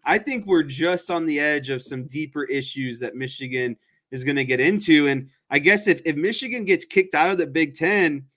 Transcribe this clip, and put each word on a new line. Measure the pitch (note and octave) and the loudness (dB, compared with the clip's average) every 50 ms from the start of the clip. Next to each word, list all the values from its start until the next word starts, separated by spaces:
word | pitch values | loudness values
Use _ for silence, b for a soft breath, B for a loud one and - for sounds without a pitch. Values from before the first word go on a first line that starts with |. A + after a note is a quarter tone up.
| _ | _
I | D3 F#3 | 2 2
think | G#3 G#3 C#4+ C4 A#3 G#3 | 2 0 -2 -6 -6 0
we're | G3 F#3 E3 D3+ | 2 2 2 2
just | C#3+ C3 C3 D#3 F3 F3+ F3 - - | 0 -2 -2 0 0 0 0 -2 -4
on | F3 E3+ E3 | -4 -2 0
the | D#3+ D3 C#3+ | 0 0 0
edge | D3 D3+ D3+ D3 C3 C3+ | 0 0 0 -2 -2 -4
of | C3+ B2+ | -6 -6
some | B2+ - C#3+ B2+ B2+ | -6 -8 -8 -8 -10
deeper | C3+ B2+ D3+ D#3 C#3 _ D3 C#3+ | -8 -8 -8 -8 -6 _ -8 -4
issues | - C3+ C#3 C3 - - C3+ C3 B2+ A#2+ A2+ | -2 -2 -4 -4 -4 -8 -6 -6 -6 -6 -8
that | B2 A#2 - | -8 -8 -8
Michigan | B2+ C3+ C3 - - C3+ B2+ B2+ B2+ B2 A#2+ A2+ _ _ _ _ _ _ _ | -8 -10 -10 -8 -10 -10 -6 -4 -2 -2 -4 -4 _ _ _ _ _ _ _
is | C3+ C3 B2+ | -12 -6 -4
gonna | C#3+ C#3+ C#3 C3+ | -2 -2 -2 0
get | C3+ B2+ B2 | 0 0 2
into. | C3+ E3 G#3 G#3 - - D#3 D3+ D3 | 2 2 2 2 4 6 6 6 6
And | C#3+ C#3 C3 C3+ b b b b _ | 4 0 0 -4 b b b b _
I | C3+ D3 | -2 2
guess | C#3+ F3+ G#3 G#3 G#3 | 4 4 4 4 4
if, | G3+ E3 E3 - | 2 2 2 0
if | E3 D3+ | -4 -2
Michigan | C#3+ E3 G#3 A3+ - C4+ A#3+ A#3+ A#3+ G#3 | -2 -2 -2 -2 -4 -6 -6 -6 -6 2
gets | F#3 F#3 D#3+ - | 2 2 2 2
kicked | _ - G3 F#3+ F#3+ - | _ 0 0 0 2 2
out | D3 D#3+ F3+ | 2 2 2
of | G3 | 2
the | F3 E3 | 0 -2
Big | C#3+ C3+ D#3+ D#3+ C#3+ C3 | -2 0 0 0 0 0
Ten | - D#3+ F3+ G#3 G3+ F3+ D#3+ D3 C#3 C3+ _ _ | -2 0 2 4 4 4 2 0 -2 -8 _ _